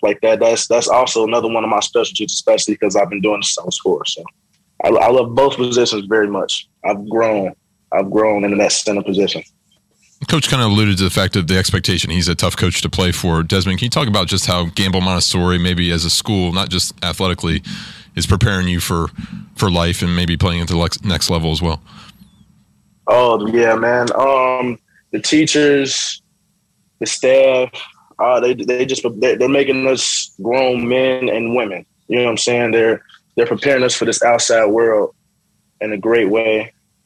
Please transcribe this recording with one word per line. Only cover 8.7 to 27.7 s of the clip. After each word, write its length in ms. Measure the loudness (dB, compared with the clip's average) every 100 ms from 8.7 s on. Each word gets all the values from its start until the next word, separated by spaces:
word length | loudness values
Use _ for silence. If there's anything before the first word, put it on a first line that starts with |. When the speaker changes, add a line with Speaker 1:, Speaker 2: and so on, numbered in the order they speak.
Speaker 1:
center 320 | 0 -2 -4
position. 400 | -2 0 0 -2 -10 _ _ _ _ _ _ _ -4
Speaker 2:
Coach 180 | -2 0
kinda 160 | 0 2
alluded 320 | 2 2 2
to 40 |
the 60 | 0
fact 260 | 0 0 0
of 120 | 0
the 100 | 0
expectation. 520 | 0 -2 -2 -2 -2
He's 200 | -2 -2
a 60 | 0
tough 200 | -2 0
coach 260 | -2 -2
to 60 | -4
play 220 | 0 0
for. 320 | 0 -2 -2
Desmond, 360 | 0 0 0 -2
can 80 | -2
you 20 |
talk 180 | -2 0
about 200 | 0 0
just 180 | -2 -2
how 200 | -2 -2 -2
Gamble 260 | 0 0
Montessori, 560 | 0 0 0 0 0 0
maybe 340 | 0 0 0
as 140 | 0 -2
a 40 |
school, 440 | -2 -2 0 0
not 160 | -2 -4
just 240 | -4 -6 -6
athletically, 580 | -8 -2 -2 -2 -2 -4 -6 -12 -14 -20 -12 -8
is 100 | -2
preparing 440 | 2 2 0 -2
you 100 | -2
for, 300 | -2 -2 -4 -6 -14 -14 -18 -2
for 120 | 0
life 320 | 2 0 0
and 140 | -2 -2
maybe 220 | -2 0
playing 240 | -2 -2
at 80 | -2
the 80 | 0
lex-, 260 | 0 -2
next 260 | -4 -4 -2
level 220 | -2 -2
as 100 | -2
well? 200 | -2 -4 -10 -20 -20 -20 -20 _ _ _ _ _ _ _ 0
Speaker 1:
Oh, 380 | 2 4 2 0
yeah, 280 | 2 2 2
man. 320 | 2 0 0 0
Um, 640 | 2 2 2 0 -2 -6 _ _ _
the 80 | -6
teachers, 1040 | 0 2 2 4 4 4 0 -4 -6 -10 _ _ _ _ _ _ _ _
the 60 | -8
staff, 600 | -2 4 6 6 4 0